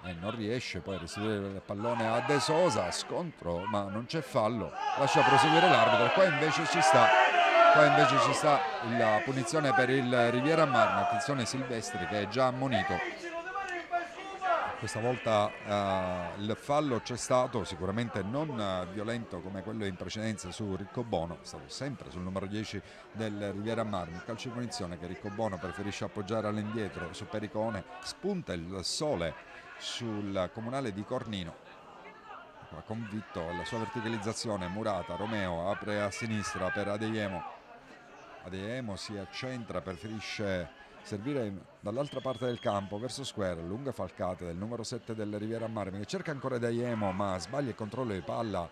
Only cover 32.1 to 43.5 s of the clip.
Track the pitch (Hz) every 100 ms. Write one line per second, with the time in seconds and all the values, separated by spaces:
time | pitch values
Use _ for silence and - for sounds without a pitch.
32.1 | - - - - - - 80 - 110 113
33.1 | 104 98 101 82 90 87 117 107 120 110
34.1 | 113 101 110 120 101 90 95 110 95 82
35.1 | 87 104 110 95 85 87 101 104 104 101
36.1 | - 117 110 95 - 92 107 101 104 110
37.1 | 110 104 92 - - - - - - -
38.1 | - - - 92 92 101 127 120 95 -
39.1 | 104 95 - 131 127 110 90 92 87 104
40.1 | 110 - - 104 92 82 - - - -
41.1 | 107 113 143 110 98 - - 101 113 143
42.1 | 131 127 120 123 117 120 101 98 104 123
43.1 | 120 131 - 95